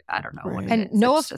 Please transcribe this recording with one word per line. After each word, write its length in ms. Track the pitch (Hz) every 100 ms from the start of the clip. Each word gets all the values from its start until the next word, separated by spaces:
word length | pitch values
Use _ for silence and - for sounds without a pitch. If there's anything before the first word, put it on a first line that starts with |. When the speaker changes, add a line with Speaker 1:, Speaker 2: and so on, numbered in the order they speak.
| -
Speaker 1:
I 120 | 95
don't 140 | -
know 140 | - -
what 140 | -
Speaker 2:
Right. 60 | 190
Speaker 1:
it 20 |
Speaker 3:
And 200 | 226 208
Speaker 1:
is. 80 | 208
Speaker 3:
no 180 | 240 302
Speaker 1:
It's 100 |
just 20 | -